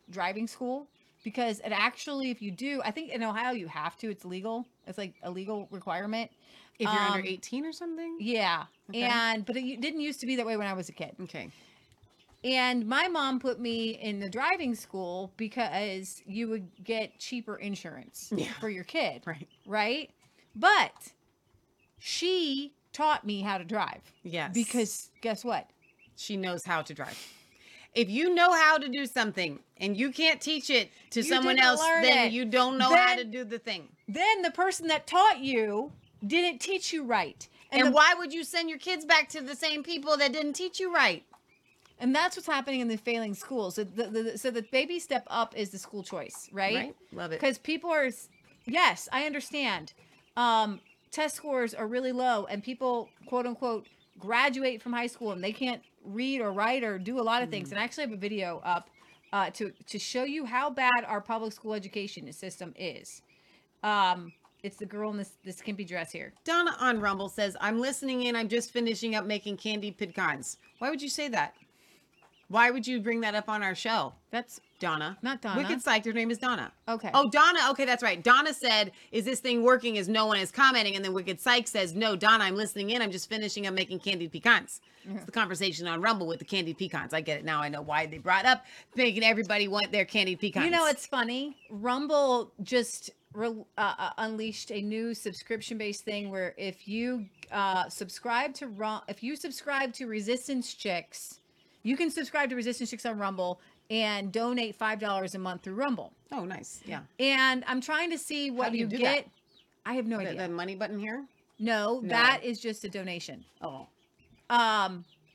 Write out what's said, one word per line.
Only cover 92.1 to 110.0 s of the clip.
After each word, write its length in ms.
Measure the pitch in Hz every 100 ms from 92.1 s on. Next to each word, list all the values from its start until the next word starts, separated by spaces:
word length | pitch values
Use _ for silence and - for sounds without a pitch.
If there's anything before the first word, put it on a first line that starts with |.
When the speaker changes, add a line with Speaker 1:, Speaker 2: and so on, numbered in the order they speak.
| 294 277 247 - -
Speaker 1:
just 480 | 190 247 - - - - -
re-, 160 | 208 233 220 - -
uh, 180 | 202 -
uh, 120 | 180 -
unleashed 520 | 220 220 220 208 -
a 100 | 208
new 340 | 208 220 233
subscription-based 880 | 220 208 - - 226 - 226 208 208
thing 260 | - 208 202
where 240 | 190 180 -
if 280 | 196 180 -
you, 380 | 220 240 247 196 _ -
uh, 360 | 202 196 185 175
subscribe 640 | - 190 - 240 233 285
to 120 | 269 269
Ru-, 300 | 202 214 214 -
if 140 | 196
you 140 | 240 294
subscribe 560 | 339 - 294 269 269
to 120 | 233 247
Resistance 640 | 214 208 247 269 262 240
Chicks, 640 | - 202 170 - - - - _ _ _ _
you 120 | 220 269
can 140 | 330
subscribe 400 | 330 262 302 269
to 60 | 247
Resistance 340 | 233 240 233
Chicks 160 | 226 240
on 100 | 208
Rumble 440 | 202 190 180 180 _ _ -
and 420 | 220 214 202 196
donate 420 | 226 233 247 226
five 240 | 214 220 214
dollars 380 | 214 196 185 190
a 20 |
month 240 | 185 180
through 120 | 196 196
Rumble. 360 | 277 214 101 _ -
Speaker 2:
Oh, 120 | 277
nice. 360 | 180 190 - -
Yeah. 180 | - 156 - -
Speaker 1:
And 420 | 269 262 262 254 247
I'm 120 | 254
trying 300 | 269 311 349
to 80 | 330
see 320 | - 294 285
what 140 | 247
Speaker 2:
How 60 | 233
do 60 | 233
you 60 | 220
Speaker 1:
you 40 |
Speaker 2:
do 80 | 240
Speaker 1:
get. 280 | 254 277 -
Speaker 2:
that? 40 | _ _ _ _ _ 214
Speaker 1:
I 60 |
have 120 | 254